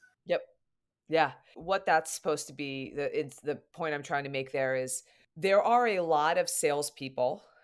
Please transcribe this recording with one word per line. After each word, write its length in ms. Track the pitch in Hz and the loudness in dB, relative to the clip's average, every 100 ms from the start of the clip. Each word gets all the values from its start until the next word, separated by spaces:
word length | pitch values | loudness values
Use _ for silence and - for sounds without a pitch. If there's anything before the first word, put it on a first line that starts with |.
| _ _ - | _ _ -4
Yep. 160 | 170 - _ _ _ _ _ - | -4 -4 _ _ _ _ _ -2
Yeah. 240 | 160 147 - _ | 2 2 -2 _
What 320 | - 165 196 196 | -12 -2 0 4
that's 260 | 160 165 | 2 2
supposed 360 | - 175 151 - | -4 -2 -2 -4
to 60 | |
be, 380 | 139 143 135 131 | -8 -8 -6 -8
the, 240 | 139 143 147 | -4 -2 -2
it's 220 | 143 - | -4 -6
the 160 | 143 143 - | -6 -6 -10
point 220 | - 165 | -8 -6
I'm 100 | 147 | -6
trying 220 | 139 147 139 | -4 -4 -4
to 40 | |
make 220 | 139 131 | -6 -4
there 240 | 139 135 131 | -2 0 0
is 280 | 131 - - _ _ - | -2 -6 -10 _ _ -4
there 260 | 190 196 | 2 4
are 240 | - 240 240 | 6 4 4
a 140 | 190 | 2
lot 360 | 170 151 156 175 | 2 4 4 2
of 120 | - | 0
salespeople, 920 | - 156 143 147 - 135 135 123 196 - _ | 0 0 0 -2 -6 -10 -2 -2 -2 -10 _